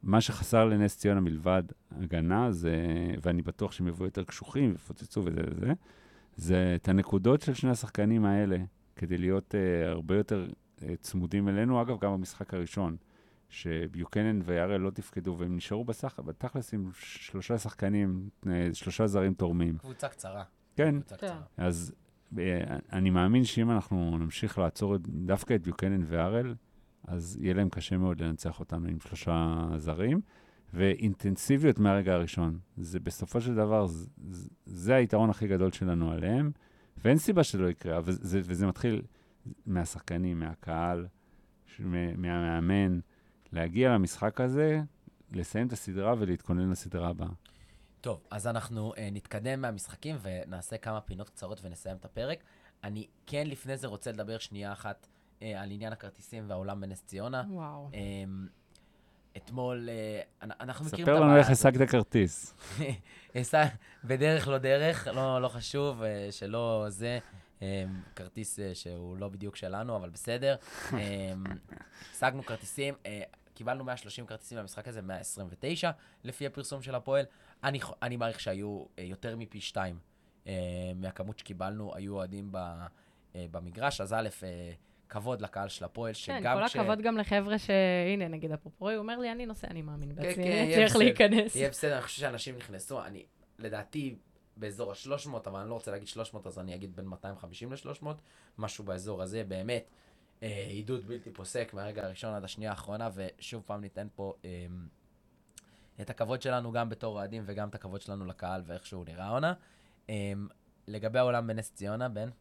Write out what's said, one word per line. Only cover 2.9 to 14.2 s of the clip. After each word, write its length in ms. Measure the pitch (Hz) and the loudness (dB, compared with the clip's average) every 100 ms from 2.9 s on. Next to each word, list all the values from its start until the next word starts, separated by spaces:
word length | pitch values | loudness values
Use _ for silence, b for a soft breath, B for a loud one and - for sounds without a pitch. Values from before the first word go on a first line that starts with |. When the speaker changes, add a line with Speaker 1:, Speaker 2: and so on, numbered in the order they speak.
| 82 87 - | 0 0 0
Speaker 1:
ואני 200 | 82 87 | 0 0
בטוח 300 | 82 - 101 | 0 -2 -4
שהם 160 | - 90 | 0 -2
יבואו 200 | 85 92 | 0 -4
יותר 160 | 95 | -4
קשוחים, 480 | 90 - - 135 135 | -6 -8 -6 2 2
יפוצצו 500 | 87 - - - - 90 | 2 -6 -14 -6 -2 0
וזה 160 | 80 80 | 0 -2
וזה, 220 | 82 113 170 b b b b b - | -2 0 0 b b b b b -8
זה 380 | 82 92 92 87 | 4 6 6 2
את 140 | - | 4
הנקודות 520 | 95 95 98 98 143 | 4 6 4 6 4
של 120 | - | 4
שני 160 | 127 131 | 0 2
השחקנים 560 | 120 110 - 104 113 104 | 0 -2 0 4 4 4
האלה, 320 | 101 104 92 92 _ _ - | 4 4 0 -2 _ _ -8
כדי 220 | 85 87 | -2 0
להיות, 380 | 90 95 - 104 | 2 2 2 2
אה, 360 | 92 87 82 | 4 4 2
הרבה 260 | 82 80 98 | 0 2 2
יותר, 300 | 104 104 90 - _ _ | 2 0 -2 -10 _ _
אה, 120 | 71 - | -6 -6
צמודים 480 | - 92 87 98 101 | -4 -2 2 2 4
אלינו. 320 | 98 117 127 | 4 4 2
אגב, 180 | 120 117 | 2 0
גם 120 | 101 | 0
במשחק 420 | 98 92 - 101 | 0 -2 -8 -6
הראשון, 440 | 95 85 - 92 85 b b b b b | -4 -4 0 -2 -2 b b b b b
שביוקנן 880 | - 85 82 82 82 85 104 | -10 -4 -2 -2 -4 -2 2